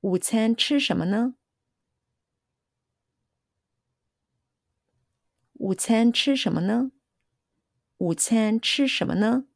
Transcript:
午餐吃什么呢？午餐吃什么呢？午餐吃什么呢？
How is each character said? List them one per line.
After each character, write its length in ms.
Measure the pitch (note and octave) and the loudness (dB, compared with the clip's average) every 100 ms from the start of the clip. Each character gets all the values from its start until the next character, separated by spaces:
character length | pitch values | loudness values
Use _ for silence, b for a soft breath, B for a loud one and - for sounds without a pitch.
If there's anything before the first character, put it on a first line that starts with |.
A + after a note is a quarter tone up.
午 140 | G3+ F3+ | 0 -2
餐 380 | - A3+ A3 A#3 | 0 0 2 0
吃 240 | - C#4+ | 0 0
什 160 | - F3 | 2 0
么 80 | E3 | 0
呢？ 280 | G3+ A#3+ B3+ _ _ _ _ _ _ _ _ _ _ _ _ _ _ _ _ _ _ _ _ _ _ _ _ _ _ _ _ _ _ _ _ _ _ _ _ _ _ _ _ _ | 0 -2 -4 _ _ _ _ _ _ _ _ _ _ _ _ _ _ _ _ _ _ _ _ _ _ _ _ _ _ _ _ _ _ _ _ _ _ _ _ _ _ _ _ _
午 220 | - G3 | -8 -4
餐 360 | F#3 - A3+ A#3 | -4 0 2 2
吃 240 | A#3 - | 2 0
什 160 | C4+ G3+ | 0 0
么 120 | D#3+ | -2
呢？ 300 | F3+ A#3 C4 _ _ _ _ _ _ _ _ _ _ _ | 0 -2 -2 _ _ _ _ _ _ _ _ _ _ _
午 160 | F3+ | -4
餐 440 | D#3+ - A3+ G#3+ A3 | -2 0 2 2 0
吃 300 | - - C4+ | -2 0 0
什 180 | - - | 0 -2
么 100 | F3 | 0
呢？ 280 | G#3+ B3 C4+ | 2 0 -4